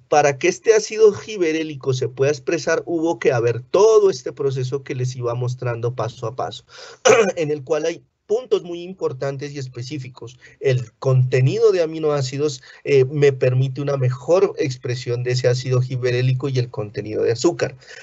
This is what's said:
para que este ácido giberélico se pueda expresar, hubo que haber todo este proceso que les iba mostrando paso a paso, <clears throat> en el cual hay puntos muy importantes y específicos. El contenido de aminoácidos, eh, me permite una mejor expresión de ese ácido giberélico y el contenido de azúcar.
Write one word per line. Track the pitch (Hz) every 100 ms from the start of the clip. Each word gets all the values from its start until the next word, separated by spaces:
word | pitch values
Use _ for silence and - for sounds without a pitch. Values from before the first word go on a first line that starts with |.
| _
para | 151 147 131
que | 175
este | 180 233
ácido | 220 208 214 220
giberélico | 190 - 214 165 160 156 143 131
se | 127 151
pueda | 127 135
expresar, | 151 - 170 - 160 156
hubo | 170 165 165
que | 156
haber | 123 117 117
todo | - 175 214 220 196
este | - -
proceso | - 139 131 127 139
que | 135 131
les | 127 123
iba | 117 120
mostrando | 123 123 123 117 120
paso | 120 110 - 110
a | 127
paso, | 87 - - - - -
<clears throat> | - 240 196 175
en | 151
el | 151
cual | 131 151 160
hay | 165 _ _ _
puntos | 214 254 202
muy | 175 175
importantes | 175 190 160 127 139 139 143
y | 143
específicos. | 131 123 127 151 127 - 113 - - _
El | 135 127 123
contenido | _ 135 131 127 131 131 208 226
de | 185
aminoácidos, | 160 160 156 147 131 139 151 127 - - -
eh, | 139 131
me | 147 143
permite | 131 131 127 135 131
una | 143 139
mejor | 127 - - 180 196 -
expresión | 156 127 - 123 127 120
de | 123
ese | 127 127
ácido | 127 131 127
giberélico | 127 127 123 123 131 127 143
y | 127
el | 117
contenido | - 104 104 104 101
de | 104
azúcar. | 117 175 170 101 - - -